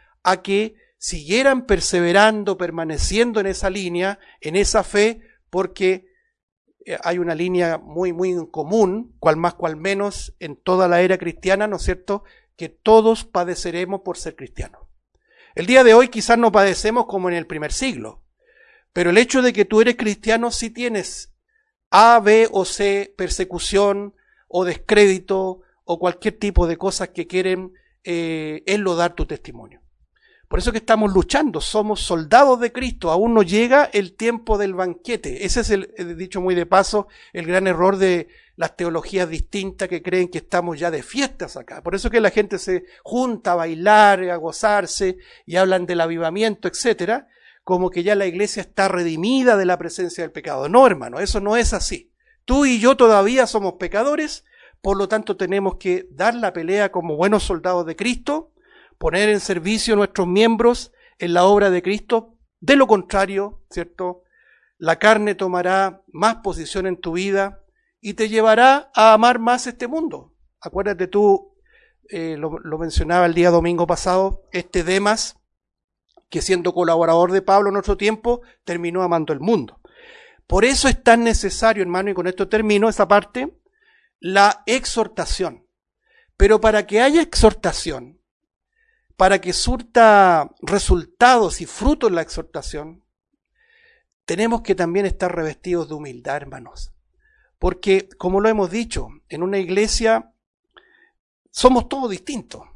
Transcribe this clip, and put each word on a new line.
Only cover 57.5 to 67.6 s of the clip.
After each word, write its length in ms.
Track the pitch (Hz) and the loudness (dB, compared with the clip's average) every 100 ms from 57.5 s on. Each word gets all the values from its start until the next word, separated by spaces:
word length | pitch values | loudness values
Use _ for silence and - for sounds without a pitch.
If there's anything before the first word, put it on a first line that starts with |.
| 170 180 180 165 | -4 -2 -4 -4
de 100 | 165 | -6
Cristo, 540 | 220 247 - 302 320 _ _ _ _ _ | -6 -4 -6 -6 -8 _ _ _ _ _
poner 320 | 165 175 214 | -4 0 0
en 100 | 208 | 0
servicio 540 | - 180 170 220 - | -2 -4 -2 -4 0
a 20 | 208 | 0
nuestros 320 | 196 - 180 | 0 -2 0
miembros 640 | 190 226 220 240 240 - _ _ _ | 2 2 4 2 2 -6 _ _ _
en 160 | 175 | -2
la 100 | 175 | 2
obra 260 | 185 202 202 | 4 6 4
de 120 | 180 | 2
Cristo. 540 | 185 214 - 226 226 _ _ _ | -2 -6 -2 -4 -4 _ _ _
De 160 | 156 277 | 2 4
lo 100 | 254 | 4
contrario, 800 | 208 175 196 196 196 202 - _ | 2 0 -4 -2 -4 -8 -12 _
¿cierto? 540 | 175 170 - 180 180 _ _ _ _ _ _ | -12 -12 -10 -10 -10 _ _ _ _ _ _
La 220 | 165 165 | -4 2
carne 340 | 214 220 208 | 2 2 0
tomará 680 | 196 190 180 180 190 190 185 _ | -4 -4 -2 0 0 0 -4 _
más 240 | 151 214 226 | -2 -2 -2
posición 500 | 196 156 147 196 190 | -6 -8 -8 -6 -6
en 100 | 180 | -6
tu 180 | 180 | -6
vida 500 | 175 196 196 196 - | -6 -2 -2 -4 -8